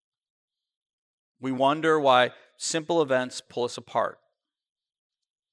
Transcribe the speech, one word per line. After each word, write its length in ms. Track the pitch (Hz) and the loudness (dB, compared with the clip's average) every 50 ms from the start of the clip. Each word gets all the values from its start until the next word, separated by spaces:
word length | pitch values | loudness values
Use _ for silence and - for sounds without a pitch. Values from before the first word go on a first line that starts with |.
| _ _ _ _ _ _ _ _ _ _ _ _ _ _ _ _ _ _ _ _ _ _ _ _ _ _ _ _ | _ _ _ _ _ _ _ _ _ _ _ _ _ _ _ _ _ _ _ _ _ _ _ _ _ _ _ _
We 120 | 123 131 | -8 -8
wonder 480 | 131 123 131 135 147 160 156 160 156 156 | -4 0 0 0 0 0 0 0 0 2
why 320 | 143 135 127 123 123 120 - - - _ _ _ | 4 4 6 6 4 2 -2 -8 -20 _ _ _
simple 440 | - - - 160 156 160 175 170 | -10 -6 -6 -6 -4 0 0 0
events 380 | 156 131 131 127 127 127 - - | 2 2 0 -2 -2 -4 -8 -14
pull 240 | - _ - 123 120 | -18 _ -8 -6 -6
us 140 | 120 - - | -6 -6 -10
apart. 420 | 117 - - 120 101 82 - - _ _ _ _ _ _ _ _ _ _ _ _ _ _ _ _ _ _ _ _ _ _ _ _ _ _ | -16 -6 -4 -2 -2 -2 -4 -10 _ _ _ _ _ _ _ _ _ _ _ _ _ _ _ _ _ _ _ _ _ _ _ _ _ _